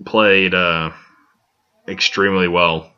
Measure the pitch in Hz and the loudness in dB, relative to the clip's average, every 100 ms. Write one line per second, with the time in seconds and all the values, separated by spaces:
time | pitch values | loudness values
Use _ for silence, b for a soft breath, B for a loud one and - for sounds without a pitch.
0 | - 110 107 98 95 90 87 82 80 B | -4 0 4 4 2 2 0 0 -4 B
1 | B B B B _ _ _ _ - 92 | B B B B _ _ _ _ -14 -6
2 | - - 98 95 90 87 85 82 - | -4 -2 -2 0 0 2 0 0 -8